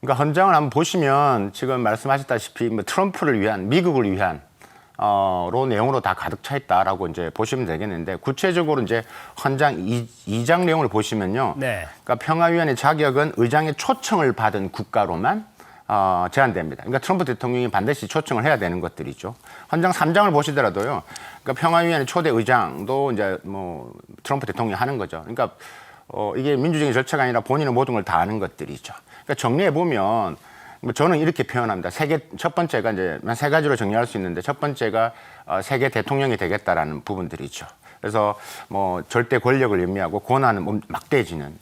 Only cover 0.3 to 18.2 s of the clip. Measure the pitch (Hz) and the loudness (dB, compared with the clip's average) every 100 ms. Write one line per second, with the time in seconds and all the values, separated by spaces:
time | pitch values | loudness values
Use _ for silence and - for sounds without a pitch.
0.3 | 151 190 160 147 143 170 185 143 139 143 | 4 6 4 4 0 0 2 4 4 4
1.3 | 123 98 - 131 127 113 110 139 139 139 | 2 -2 -4 -2 0 0 0 0 -2 0
2.3 | 120 - - 117 110 98 - 196 180 156 | -2 -2 -4 -2 -2 -2 0 0 2 2
3.3 | 117 101 104 98 147 175 139 104 95 95 | 2 2 0 2 2 4 2 2 2 0
4.3 | 76 - _ - - _ - 104 101 98 | -2 -12 _ -20 -20 _ -2 2 4 2
5.3 | 92 87 117 131 104 120 135 98 92 - | 0 0 0 2 2 2 2 0 -2 -4
6.3 | 107 - 139 - 92 95 95 90 80 82 | -8 -6 -6 0 2 2 0 -4 -4 -6
7.3 | - 113 131 110 80 104 87 82 90 - | -4 -2 -2 -2 -4 -4 -6 -6 -6 -4
8.3 | 131 190 175 160 143 101 113 113 - - | -2 0 0 0 0 0 -2 -4 -16 -18
9.3 | - 139 135 147 92 92 120 117 - - | -4 -2 2 2 2 -2 -4 -4 -14 -6
10.3 | 110 120 170 180 160 131 107 107 110 92 | -4 2 4 4 2 2 0 0 -2 0
11.3 | 113 127 85 131 104 80 - - 120 - | 0 -2 -2 -4 -4 -6 -14 -4 -2 0
12.3 | 160 170 170 160 123 139 156 147 131 151 | 2 4 4 2 2 2 4 4 4 0
13.3 | - 120 147 156 147 - 262 - 202 139 | 2 2 4 2 -2 0 -2 2 2 4
14.3 | 117 110 101 95 - 101 110 98 85 113 | 4 0 0 -4 -6 -4 0 0 0 0
15.3 | 208 214 _ - - - 104 95 90 90 | -2 -6 _ -20 -20 -2 2 2 2 0
16.3 | - 131 92 80 67 - 131 - 185 156 | 2 2 2 -6 -8 -4 -4 0 -2 0
17.3 | 120 123 123 120 98 107 143 104 156 | -2 -2 0 0 0 0 -2 -2 -4